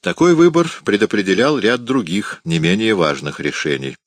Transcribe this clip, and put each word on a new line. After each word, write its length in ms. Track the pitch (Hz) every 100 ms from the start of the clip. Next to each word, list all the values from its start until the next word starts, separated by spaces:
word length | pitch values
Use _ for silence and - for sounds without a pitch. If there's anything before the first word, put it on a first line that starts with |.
Такой 320 | - 87 170
выбор 340 | 165 170 160 170 -
предопределял 720 | - 101 110 107 95 95 131 147
ряд 260 | 104 123
других, 560 | 120 131 90 85 - -
не 140 | 85 82
менее 360 | 82 98 110
важных 460 | 104 80 69 71 -
решений. 560 | 73 - 78 67 67 64